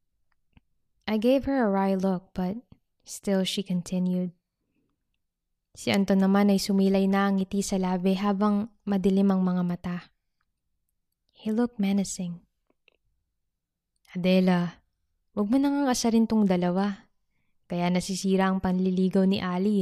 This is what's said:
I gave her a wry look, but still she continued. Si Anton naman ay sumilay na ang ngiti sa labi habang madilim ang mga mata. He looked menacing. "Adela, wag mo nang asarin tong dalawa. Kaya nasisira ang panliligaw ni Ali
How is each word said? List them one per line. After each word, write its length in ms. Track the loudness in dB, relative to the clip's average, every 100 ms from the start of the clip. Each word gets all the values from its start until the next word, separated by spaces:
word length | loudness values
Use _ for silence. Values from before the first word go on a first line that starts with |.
| _ _ _ _ _ _ _ _ _ _ -6
I 80 | 0
gave 320 | 2 2 0
her 160 | 0
a 40 | 0
wry 240 | 0 0 0
look, 400 | 0 -2 -6 -6
but 240 | -6 -6 -14 _ _ _ -20
still 320 | -10 -2 -2 -2
she 160 | -4
continued. 720 | -4 -6 -4 -4 -2 -2 -6 -10 _ _ _ _ _ _ _ _ _ _ _ _ _
Si 160 | -10 -2
Anton 320 | 0 2 2
naman 320 | 4 4 4
ay 60 | 2
sumilay 500 | 0 0 2 2 2
na 180 | 0 0
ang 120 | -2
ngiti 240 | -2 -4
sa 160 | -4 -2
labi 340 | -2 -2 0
habang 560 | 0 0 0 0 0 -4 _ -4
madilim 460 | 0 2 2 2
ang 100 | 2
mga 200 | 0 0
mata. 340 | -2 -4 -8 -10 -14 _ _ _ _ _ _ _ _ _ _ _ _
He 180 | _ -4
looked 300 | -2 -2 -2
menacing. 580 | 0 0 -2 -6 -10 -10 _ _ _ _ _ _ _ _ _ _ _ _ _ _ _ _ _ -4
"Adela, 640 | 2 4 4 2 0 -8 _ _ _ _ _ -4
wag 140 | 0
mo 60 | 2
nang 280 | 2 0 0
asarin 400 | 0 2 2 2
tong 160 | 2 2
dalawa. 640 | 2 0 0 -2 -6 _ _ _ _ _ _ -10
Kaya 200 | -4 0
nasisira 600 | 0 -2 -4 0 2 2
ang 120 | 0
panliligaw 640 | 0 0 0 0 2 2 2
ni 120 | 0
Ali 360 | -2 -2 0 0